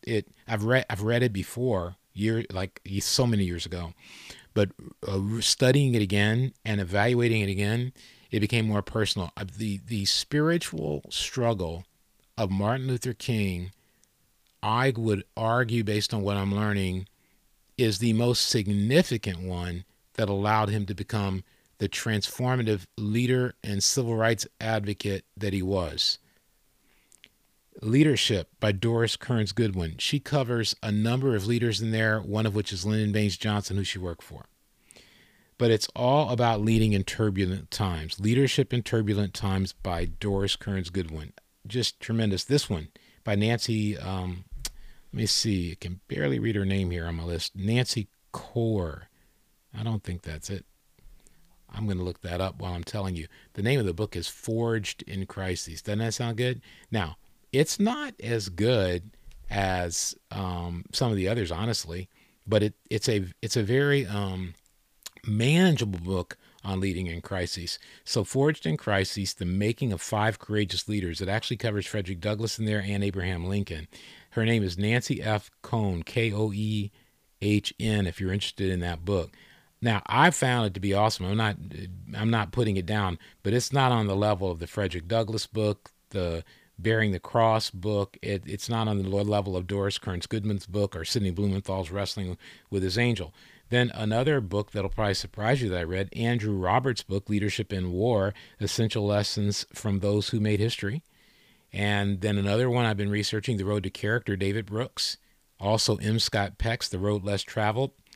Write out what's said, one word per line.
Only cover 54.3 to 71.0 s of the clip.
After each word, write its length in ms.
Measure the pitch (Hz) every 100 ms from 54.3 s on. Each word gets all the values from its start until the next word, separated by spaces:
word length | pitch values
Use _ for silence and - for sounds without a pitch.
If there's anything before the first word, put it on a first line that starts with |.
| - - 113 117 113 101 -
in 220 | - 98 95
Crises. 560 | - 92 90 - 78
Doesn't 180 | - 104
that 140 | 117
sound 240 | - 117 110
good? 240 | 127 123 - - -
Now, 280 | 113 80 - - _ _
it's 260 | 131 151 -
not 340 | 214 294 285 -
as 280 | 110 117 95
good 640 | 87 110 120 92 90 101 - - - -
as, 640 | 101 95 90 87 85 - - -
um, 520 | 101 92 87 87 85 -
some 180 | - 123
of 60 | 101
the 140 | 92
others, 200 | 117 85
honestly, 600 | 82 113 107 80 87 92 _ _ _ 101
but 160 | 107
it, 120 | 107 - -
it's 180 | 110 -
a, 160 | 104 90 -
it's 140 | 113 123
a 80 |
very, 420 | 101 131 143 143 98
um, 480 | 104 98 92 90 - _ _ _ _ - - 110
manageable 760 | 104 123 165 185 147 107 90
book 380 | 87 95 - - _ _ 101
on 140 | 95
leading 280 | 98 90 87
in 140 | 85
crises. 580 | - 95 87 87 85 - - -
So 200 | - 113
Forged 420 | 92 131 147 156 165
in 100 | 151
Crises, 600 | - 98 95 104 95 -
The 100 | 87
Making 480 | 95 104 - 127
of 80 | 92
Five 360 | - 107 110 107
Courageous 520 | - 104 95 - -
Leaders. 320 | 104